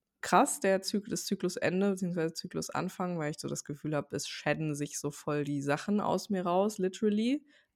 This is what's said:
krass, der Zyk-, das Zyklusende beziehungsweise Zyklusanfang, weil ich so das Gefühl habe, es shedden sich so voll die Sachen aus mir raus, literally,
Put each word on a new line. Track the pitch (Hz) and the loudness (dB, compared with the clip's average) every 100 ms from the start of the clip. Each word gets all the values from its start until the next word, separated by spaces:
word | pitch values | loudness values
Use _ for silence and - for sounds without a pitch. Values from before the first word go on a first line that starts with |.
| _ _ | _ _
krass, | - 180 185 - | 4 6 6 4
der | 190 190 | 4 4
Zyk-, | - 202 - | 2 -2 -2
das | - - | -4 -2
Zyklusende | 196 180 - 135 180 202 | -2 -2 0 0 2 2
beziehungsweise | 190 180 175 165 | 2 -2 0 -2
Zyklusanfang, | - 185 160 - - 180 - 180 170 | -4 -6 -6 -4 -2 -4 -4 -4 -2
weil | 151 | -2
ich | 156 | -4
so | - | -6
das | - - | -6 -6
Gefühl | 151 151 147 | -8 -2 -2
habe, | - - | -2 -6
es | - | -6
shedden | - 151 151 156 143 | -2 0 0 0 -2
sich | 147 - | -4 -4
so | 147 | -6
voll | - 156 147 143 | -4 -2 -2 0
die | 143 | -2
Sachen | 139 147 - 208 | 0 0 2 0
aus | - 180 - | 2 0 0
mir | 190 180 | -2 2
raus, | 180 208 214 | 2 2 0
literally, | 185 190 214 208 240 285 - _ _ | -2 2 2 2 2 0 -4 _ _